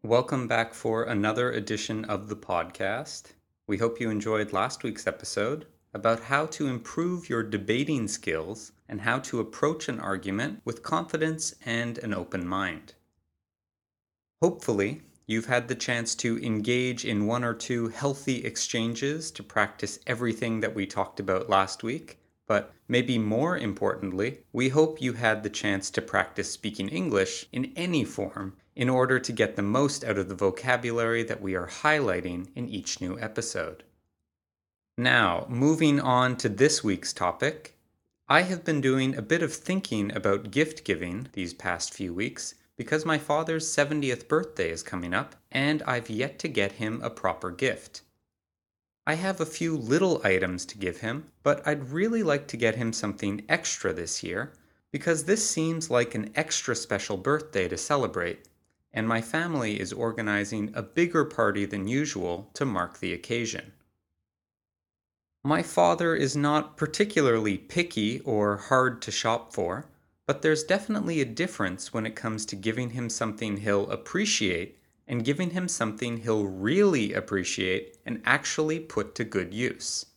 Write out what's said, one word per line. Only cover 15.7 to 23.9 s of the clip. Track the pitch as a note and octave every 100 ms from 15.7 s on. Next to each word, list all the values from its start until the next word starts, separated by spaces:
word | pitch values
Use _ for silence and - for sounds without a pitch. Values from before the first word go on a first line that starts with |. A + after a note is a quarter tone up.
| B2+
chance | - A#2+ A#2 -
to | A#2+ A#2
engage | B2 A2 G#2+ B2 B2+ A#2
in | - G#2 G#2
one | A#2+
or | A#2+
two | A2+ - B2 A2+
healthy | - C#3+ C#3 - B2 A#2
exchanges | - - A#2+ A2+ A#2 C#3 D#3 D#3+
to | -
practice | - - G2+ - G2+ - -
everything | A#2+ A#2+ A2+ A#2+ A2
that | G#2+
we | G#2+ G2
talked | - G2 -
about | F#2+ F#2 F#2+
last | G2 F#2+ -
week, | A2+ D3+ - - _ _ _
but | G#2 - - _
maybe | B2 B2 A#2+
more | G#2+ A2 D#3+ F3+
importantly, | A2+ G2 G2+